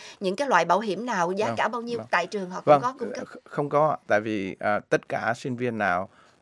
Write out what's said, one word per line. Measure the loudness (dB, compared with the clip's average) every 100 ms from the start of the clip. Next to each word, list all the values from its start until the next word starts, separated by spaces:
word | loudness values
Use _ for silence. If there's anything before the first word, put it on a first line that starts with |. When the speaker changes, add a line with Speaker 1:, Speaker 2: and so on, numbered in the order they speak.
| -18 -4
Speaker 1:
những | -2 0
cái | 2
loại | 4 4
bảo | 2
hiểm | 0 -4 -2
nào, | -2 0
giá | 0 -2
Speaker 2:
Vâng, | 0
Speaker 1:
cả | -2
bao | -2
nhiêu, | -6 -8
Speaker 2:
vâng. | -2
Speaker 1:
tại | -2 0
trường | -6 -8
họ | 0
cũng | 6
Speaker 2:
Vâng, | 6
Speaker 1:
có | 4 -4
cung | -8 -8
cấp. | -12
Speaker 2:
kh-, | -14 -8
không | -4 0
có, | 2 2 0 2
tại | 2
vì, | 2 -4 -4 -4
à, | -2 -2
tất | 0 -2 0
cả | -4 -2 -2
sinh | -4 -4
viên | -4 -2
nào | 0 0 -4 _ _ _